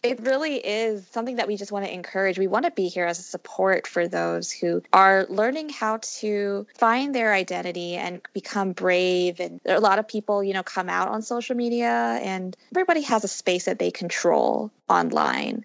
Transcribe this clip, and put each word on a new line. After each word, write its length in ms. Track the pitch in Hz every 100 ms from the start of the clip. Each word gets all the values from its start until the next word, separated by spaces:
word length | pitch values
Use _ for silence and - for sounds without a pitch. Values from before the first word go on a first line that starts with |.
It 160 | 240 247
really 340 | 226 269 311 277 -
is 400 | 208 226 214 190
something 240 | - 233 247
that 120 | 214
we 80 | 208
just 160 | 202
want 140 | 202 196
to 80 |
encourage. 460 | 180 180 190 196 185
We 80 | 190
want 180 | 202 330
to 60 |
be 160 | - 185
here 180 | 180 175
as 140 | 170
a 20 |
support 640 | 180 175 - - 190 185 -
for 220 | - 175
those 440 | 175 170 170 175
who 300 | - 175 170 -
are 340 | 190 190 190 190
learning 400 | 190 220 285 311
how 300 | 285 220 220 - -
to 460 | 214 208 202 202 208 -
find 380 | 226 233 277
their 220 | 262 226 196
identity 600 | 180 180 180 175 175 175
and 240 | 170 180 -
become 380 | - - 208 190
brave. 680 | 180 185 180 185 180 180 175
And 200 | 180 170
there 120 | - 185
are 20 |
a 40 |
lot 180 | 208 196
of 80 | 214
people, 360 | 220 - 202
you 100 | 196
know, 100 | 190
come 260 | 185 - 180
out 180 | 180 185
on 140 | 220
social 340 | 220 240 226 247
media, 640 | 240 240 240 233 233 226
and 340 | - 190 185 185 _
everybody 280 | 349 370 330
has 220 | 285 226
a 40 | 202
space 380 | - - 180 180
that 120 | 180
they 140 | 180
control 800 | - 175 - 175 160 - - 214 _ _
online. 760 | 180 170 - - 64 - -